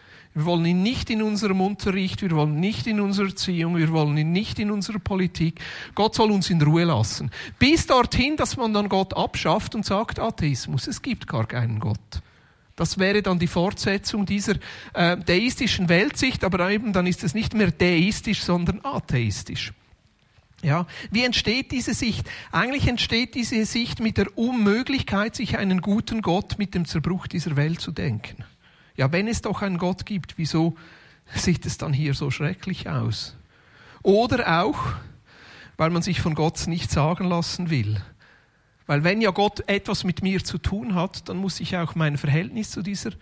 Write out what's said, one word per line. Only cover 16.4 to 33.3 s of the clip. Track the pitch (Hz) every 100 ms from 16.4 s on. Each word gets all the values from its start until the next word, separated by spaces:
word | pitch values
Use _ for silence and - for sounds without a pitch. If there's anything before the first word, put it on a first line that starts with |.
aber | 190 180 180
eben | 208 226
dann | 185 180
ist | -
es | 185
nicht | 208 -
mehr | 220 190
deistisch, | - 180 170 185 - - 196
sondern | - 175 175 190
atheistisch. | 277 262 - 131 117 - - - - - _ _ _ _ _ _ _ _
Ja, | 151 160 175 - -
wie | 214
entsteht | 254 - - 247 254
diese | 254 240
Sicht? | 233 240 - - - -
Eigentlich | 165 233 277 -
entsteht | 240 - 233 247 269
diese | 226 226 214
Sicht | 233 240 -
mit | 226 208
der | 196 -
Unmöglichkeit, | 233 254 202 220 262 262 - 202 214
sich | 214 214 -
einen | 196 185
guten | 202 208 - 226
Gott | 196 180 - -
mit | 202 180
dem |
Zerbruch | 165 165 151 185 -
dieser | 180 160 143
Welt | 151 165
zu | -
denken. | 156 175 208 - - - _ _ _ _ -
Ja, | 131
wenn | 170 214
es | 220
doch | 220 190
einen | 202 175
Gott | 180 185 -
gibt, | 202 - -
wieso | 156 165 165 160 - - - - _
sieht | - - 170 151
es | -
dann | 156
hier | 135 151
so | 135 143
schrecklich | - 147 185 - 180 -
aus? | 143 113 107 -